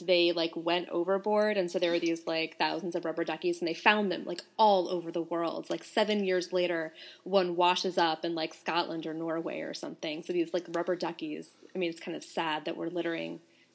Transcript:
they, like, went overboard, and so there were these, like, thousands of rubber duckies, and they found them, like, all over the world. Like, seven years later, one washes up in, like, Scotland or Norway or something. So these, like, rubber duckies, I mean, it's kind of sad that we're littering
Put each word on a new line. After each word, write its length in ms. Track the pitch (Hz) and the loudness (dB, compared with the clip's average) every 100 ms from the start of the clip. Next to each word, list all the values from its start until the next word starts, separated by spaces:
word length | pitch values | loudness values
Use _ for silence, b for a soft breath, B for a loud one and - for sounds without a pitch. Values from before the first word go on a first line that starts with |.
| 170 | 2
they, 260 | 175 170 | 4 6
like, 200 | 175 165 | 4 0
went 340 | 170 165 175 170 | -2 0 0 0
overboard, 680 | 170 175 196 208 208 214 202 | -2 2 2 2 2 2 2
and 140 | 175 | 0
so 80 | 180 | 0
there 120 | 175 | 2
were 80 | 170 | 2
these, 280 | 170 165 165 | 2 -2 -2
like, 300 | 160 160 - | -2 -2 -2
thousands 360 | 156 156 170 | -2 -2 -4
of 100 | 170 | -4
rubber 200 | 165 160 | -4 -2
duckies, 340 | 165 156 175 170 | -2 -2 -2 0
and 80 | 165 | -2
they 60 | |
found 360 | 165 214 214 202 | 2 4 4 4
them, 140 | 160 | -2
like, 180 | 156 175 - - | -4 -8 -6 4
all 300 | 220 190 170 | 6 6 4
over 220 | 180 165 | -2 -2
the 120 | 170 | -4
world. 460 | 165 170 165 160 - | -2 -2 -2 -4 -6
Like, 160 | 160 | -6
seven 400 | - - 208 208 | -2 0 2 2
years 280 | 190 185 175 | 2 0 0
later, 420 | 185 175 170 160 B B B | 0 0 0 -4 B B B
one 320 | 185 196 180 175 | 0 2 4 4
washes 420 | 175 180 190 180 | 4 4 0 2
up 260 | 170 151 | 2 2
in, 100 | 170 | -2
like, 200 | 165 160 | -2 -4
Scotland 520 | - - 165 - 165 160 | -6 -4 -2 -2 -4 -6
or 80 | |
Norway 460 | 160 165 165 160 156 | -4 -2 -2 -2 -4
or 140 | 156 | -6
something. 480 | 151 156 - 165 151 | -8 -10 -8 -8 -8
So 100 | - | -4
these, 220 | 175 165 | -2 0
like, 120 | 180 170 | -2 -2
rubber 240 | 170 175 180 | -4 -2 -2
duckies, 540 | 170 170 156 151 165 - - | -2 -6 -8 -8 -10 -18 -10
I 40 | 185 | -4
mean, 120 | 170 | -4
it's 100 | 160 | -4
kind 160 | - 156 | -8 -8
of 80 | |
sad 400 | - - 165 156 | -6 -4 -2 -2
that 120 | 151 - | -4 -6
we're 120 | 165 | -4
littering 520 | 175 165 165 165 165 _ b b | -2 -2 -4 -6 -10 _ b b